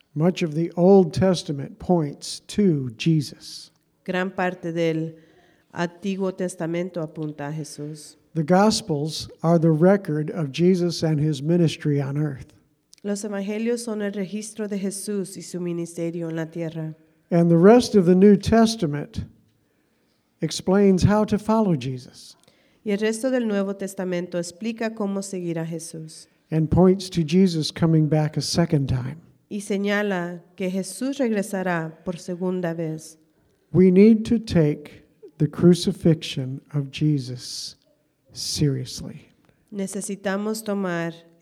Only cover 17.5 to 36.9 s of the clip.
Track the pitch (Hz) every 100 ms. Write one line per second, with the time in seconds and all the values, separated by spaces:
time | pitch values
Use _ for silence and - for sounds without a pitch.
17.5 | 170 190 247 240 208 175 185 208 202 -
18.5 | 226 226 226 160 147 156 - - _ _
19.5 | _ _ _ _ _ _ _ _ _ 160
20.5 | - - 196 202 185 180 208 214 208 208
21.5 | 220 208 151 123 127 123 - - - _
22.5 | _ _ _ 214 202 214 220 262 254 226
23.5 | 202 196 196 190 - 180 175 180 175 175
24.5 | - 226 226 226 220 202 196 196 185 175
25.5 | 165 165 165 160 160 160 - - _ _
26.5 | 160 160 165 185 190 - 170 151 180 190
27.5 | 165 151 - 165 160 156 156 151 151 -
28.5 | - 165 151 131 127 123 156 _ _ _
29.5 | 208 202 196 202 202 208 185 175 175 -
30.5 | _ 185 190 185 - 262 277 240 214 202
31.5 | 190 185 170 160 160 - 175 - 175 185
32.5 | 185 170 165 160 156 - - _ _ _
33.5 | _ _ - 185 185 214 220 220 233 226
34.5 | 170 151 156 - - _ _ - _ 151
35.5 | - 175 175 202 - 175 156 - - 127
36.5 | 135 - 147 139